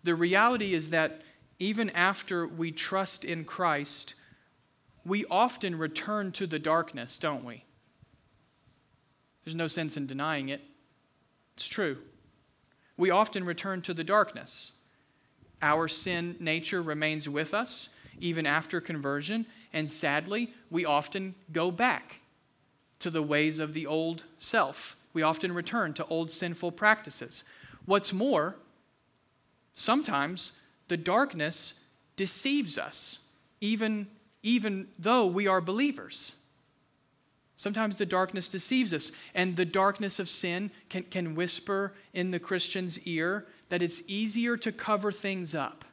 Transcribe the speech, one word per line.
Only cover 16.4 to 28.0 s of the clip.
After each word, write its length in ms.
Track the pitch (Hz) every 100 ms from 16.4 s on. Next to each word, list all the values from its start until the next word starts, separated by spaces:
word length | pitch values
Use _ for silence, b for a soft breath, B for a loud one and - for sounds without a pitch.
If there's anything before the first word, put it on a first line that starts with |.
| 165 160 160 190
remains 480 | 165 151 156 156 147
with 240 | 143 156
us 440 | 202 240 - - B B B
even 260 | 175 165 151
after 340 | 151 156 175
conversion, 680 | 165 160 139 143 147 220 226 B B
and 180 | 160 156
sadly, 600 | - 151 147 175 208 233 B B
we 140 | 165
often 500 | 156 147 147 196 190 185 -
go 180 | 160 175
back 500 | 170 247 160 - - _ _ _ _ _ _ _ _
to 100 | 175
the 120 | 160
ways 360 | 147 147 156 156
of 160 | 156
the 120 | 156 143
old 380 | 156 160 165 - -
self. 580 | - 226 139 - - - _
We 100 | 160
often 300 | 156 160 185
return 400 | 175 170 233 175
to 120 | - -
old 240 | 165 160
sinful 420 | - 175 165 175
practices. 720 | 170 208 214 170 - 120 - B B B B
What's 280 | - 196